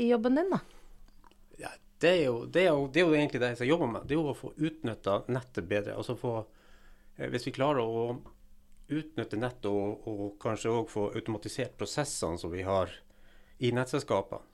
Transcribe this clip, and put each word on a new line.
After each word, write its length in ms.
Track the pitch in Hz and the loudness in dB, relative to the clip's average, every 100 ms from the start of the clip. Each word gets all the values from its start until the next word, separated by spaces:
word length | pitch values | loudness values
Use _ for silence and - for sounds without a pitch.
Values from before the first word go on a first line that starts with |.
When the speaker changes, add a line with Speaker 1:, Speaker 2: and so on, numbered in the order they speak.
Speaker 1:
i 80 | 240 | 4
jobben 320 | 233 247 277 | 4 4 4
din, 80 | 381 254 | 4 0
da? 60 | - - - - - - - - - - | -4 -20 -20 -20 -20 -20 -20 -20 -20 -14
Speaker 2:
Ja, 140 | - - - - | -14 -14 -18 2
det 140 | 160 185 | 4 6
er 80 | 135 | 4
jo, 140 | 117 123 | 0 0
det 160 | 151 185 | 4 6
er 60 | |
jo, 140 | 143 139 | 4 4
det 140 | 147 | 4
er 20 | 175 | 6
jo 140 | 151 | 6
egentlig 220 | 147 127 123 | 4 2 0
det 80 | |
jeg 160 | 117 123 | 0 2
jobber 240 | 170 127 | 2 2
med. 160 | 98 120 | -2 -2
Det 80 | 156 | 0
er 20 | |
jo 100 | 147 | 0
å 60 | 120 | -4
få 140 | - - | -8 -2
utnyttet 720 | 156 160 120 107 98 101 - | -2 -2 -6 -2 0 0 0
nettet 400 | 127 - - 87 | -4 -4 -8 0
bedre. 260 | 104 101 107 | 0 0 -6
Altså 220 | 110 123 | -6 -4
få, 220 | 123 113 - - - - - - - - | -4 -4 -6 -16 -20 -20 -20 -20 -20 -8
eh, 140 | 131 | -4
hvis 180 | 123 135 | -4 -4
vi 80 | 127 | 0
klarer 300 | 143 135 113 | 2 2 0
å 320 | 113 120 120 - - - - - - - | 0 -2 -4 -10 -20 -20 -20 -20 -20 -6
utnytte 480 | 151 151 - 113 107 | -6 -4 -6 -4 -2
nettet 300 | 123 - 101 | -4 -4 -2
og, 380 | 101 101 110 113 | 0 0 -4 -6
og 300 | 104 101 - | -6 -6 -4
kanskje 300 | 117 107 113 | -4 -2 0
også 160 | 117 107 | 0 0
få 80 | 107 101 113 | -2 -2 -2
automatisert 540 | 117 107 110 - 120 - | -4 -6 -6 -6 -8 -6
prosessene 640 | 104 - 139 - 82 85 | -6 -4 -4 -2 -4 -4
som 140 | 85 | -6
vi 80 | 90 | -4
har 240 | 92 95 90 - - - - - - - | 0 2 0 -4 -20 -20 -20 -20 -20 -2
i 140 | 120 120 | 0 0
nettselskapene, 720 | 127 143 - 98 98 98 - | 0 -4 0 -2 0 -10 -14